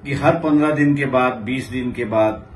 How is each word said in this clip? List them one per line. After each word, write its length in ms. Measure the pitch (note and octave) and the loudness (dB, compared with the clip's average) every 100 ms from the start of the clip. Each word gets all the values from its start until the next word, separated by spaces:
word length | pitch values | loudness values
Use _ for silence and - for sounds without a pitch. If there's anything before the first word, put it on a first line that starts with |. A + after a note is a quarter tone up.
| C#3+ | -6
कि 80 | |
हर 260 | C#3 D3+ D#3+ | 0 2 2
पन्द्रह 320 | D#3 D3 D3+ | 2 2 4
दिन 240 | D3 C#3+ C#3 | 2 2 2
के 100 | C3 | 0
बाद, 280 | B2+ B2+ | 2 0
बीस 360 | A#2 G#2+ C3 G#2 | -2 -6 -6 -6
दिन 220 | B2+ B2 | -6 -6
के 140 | A#2 A2+ | -6 -2
बाद 400 | A2+ A2 G#2 - | 2 2 -2 -12